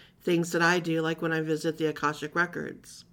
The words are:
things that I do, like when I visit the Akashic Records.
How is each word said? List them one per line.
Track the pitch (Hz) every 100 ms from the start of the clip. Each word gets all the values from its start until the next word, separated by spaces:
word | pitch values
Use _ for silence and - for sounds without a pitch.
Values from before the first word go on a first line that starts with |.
| - _
things | - 170 170
that | 170
I | 170 180
do, | 165 160
like | 160 160
when | 165
I | 160
visit | 160 156 160 156
the | 156
Akashic | 147 147 151 147
Records. | 170 175 165 151 - - - -